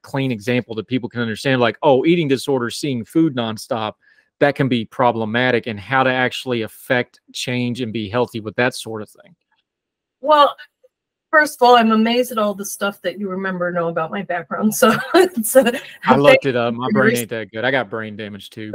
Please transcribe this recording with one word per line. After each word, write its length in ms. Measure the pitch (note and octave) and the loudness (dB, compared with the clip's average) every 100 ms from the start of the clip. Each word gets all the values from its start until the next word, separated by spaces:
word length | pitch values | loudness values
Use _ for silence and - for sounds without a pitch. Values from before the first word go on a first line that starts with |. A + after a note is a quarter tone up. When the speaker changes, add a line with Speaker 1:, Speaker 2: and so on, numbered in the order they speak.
Speaker 1:
clean 280 | - C#3 C3+ | -10 -4 -4
example 440 | A#2 G2+ B2 - | -4 -2 -2 -2
that 140 | A2 G#2 | -8 -6
people 200 | B2+ A2+ | -6 -6
can 140 | A#2+ | -8
understand, 360 | A#2 G#2+ C#3 C3 | -6 -4 -2 2
like, 200 | A#2 - | 2 2
oh, 220 | D#3 C3 | 2 4
eating 240 | C3+ F3 D3+ | 4 2 2
disorder, 400 | C3 - C3+ A#2+ | -2 0 -2 -2
seeing 340 | - D3+ B2+ | -6 -6 -6
food 320 | G#2+ D#3+ D#3+ | -4 0 0
nonstop, 600 | B2 A2+ A2 - A#2+ G#2+ - _ _ _ - | 0 -6 -6 -6 -4 -4 -8 _ _ _ 0
that 140 | C#3+ | 0
can 140 | C#3 C#3 | 2 0
be 160 | A#2+ | -2
problematic, 840 | A2 - B2 A2+ A2 A2+ B2+ A#2+ A2+ | -4 0 0 0 -2 0 2 0 -2
and 140 | G#2 | -10
how 220 | G2 C3+ | -2 0
to 80 | C3 | 2
actually 500 | B2+ B2+ - C3 A#2+ | 2 -2 -4 -6 -4
affect 600 | G#2+ - - B2+ A#2+ _ _ | -6 -10 -2 -2 -2 _ _
change 480 | - - B2 B2 A#2+ | -12 -6 -4 -4 -4
and 140 | A#2+ | -6
be 160 | G#2+ G#2 | -6 -4
healthy 300 | A#2 A#2+ A#2 | -2 -4 -6
with 160 | G#2 F#2+ | -10 -2
that 180 | B2 | -2
sort 260 | C3 A2+ A2 | -2 -12 -12
of 80 | G#2 | -14
thing. 260 | _ _ _ _ _ _ _ _ _ _ _ | _ _ _ _ _ _ _ _ _ _ _
Speaker 2:
Well, 340 | C4+ D4+ C#4 - - _ _ _ _ _ _ | 2 4 4 2 -20 _ _ _ _ _ _
first 260 | D#4 D4+ - | 2 2 2
of 60 | A#3+ | 6
all, 80 | |
I'm 160 | B3 A3+ | 6 6
amazed 400 | A3 A3+ A#3+ B3 | 4 2 0 -2
at 80 | A#3 | -2
all 160 | G#3 | -4
the 100 | G3 | -4
stuff 380 | G3 - G3+ G3+ | -10 -6 -6 -4
that 160 | F#3 F3 | -8 -6
you 100 | G3+ | -8
remember 380 | F#3 F#3+ F3+ F3 | -6 -6 -4 -4
and 80 | |
know 140 | F3 E3+ | -2 -4
about 240 | E3+ D#3+ | -4 -6
my 100 | G#3 | -6
background. 500 | F#3 F3 E3 F#3+ G#3+ | -6 -8 -8 -2 -2
So 240 | G#3+ A3 A3+ | 2 2 2
<laughs> 100 | - | 2
it's, 420 | E4+ F4+ - G#3+ B3+ | 4 4 2 2 4
uh, 200 | B3 B3 - - | 4 0 -10 -6
Speaker 1:
I 100 | - | 2
looked 300 | C3 C#3+ F3 | 4 8 6
Speaker 2:
thank 100 | C#3+ | 4
Speaker 1:
it 20 | B2 | 0
up. 160 | A#2+ | -2
Speaker 2:
you 60 | A#2 | -2
Speaker 1:
My 80 | B2+ | -2
Speaker 2:
for 140 | C3+ | 2
Speaker 1:
brain 100 | C3 | 2
Speaker 2:
your 100 | A#2+ | 2
Speaker 1:
ain't 80 | A2+ | -2
that 200 | A2+ G#2 | -6 -8
good. 140 | A2 | -4
I 80 | A#2+ | -2
got 180 | C3+ G#2+ | 0 -2
brain 260 | A2+ A2 G#2 | -6 -10 -10
damage 340 | G#2 G2+ - | -12 -12 -16
too, 200 | - A2 | -14 -8